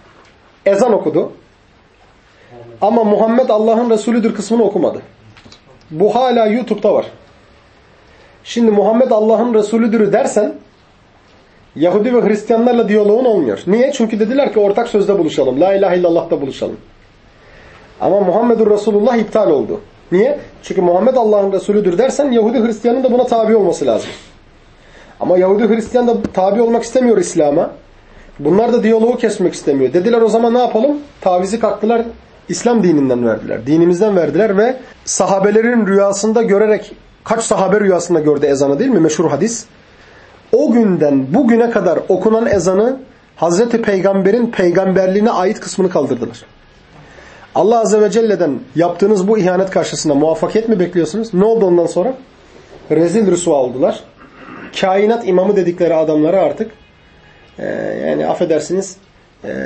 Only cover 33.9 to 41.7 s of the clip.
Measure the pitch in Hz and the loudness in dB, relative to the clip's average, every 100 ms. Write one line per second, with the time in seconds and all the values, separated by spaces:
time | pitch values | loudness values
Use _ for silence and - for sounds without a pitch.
33.9 | 175 214 190 156 156 220 196 233 269 - | 2 2 2 0 0 0 2 0 -2 -12
34.9 | - - - 185 196 202 214 226 247 190 | -18 -10 -4 0 2 2 2 2 0 2
35.9 | 196 202 196 220 226 196 202 214 208 - | 2 2 0 0 0 0 2 2 0 -4
36.9 | - - - - - - 202 190 208 202 | -20 -20 -20 -6 -4 -2 0 2 2 2
37.9 | 175 170 170 151 143 143 135 139 139 269 | 0 0 0 2 2 0 0 0 0 0
38.9 | 214 156 151 160 143 214 - - - - | 2 2 0 -2 0 -2 -4 -14 -20 -20
39.9 | - - - - - - 233 294 233 214 | -20 -20 -20 -20 -20 -2 0 2 2 2
40.9 | 170 147 139 131 185 240 233 233 | 2 2 0 0 0 2 2 2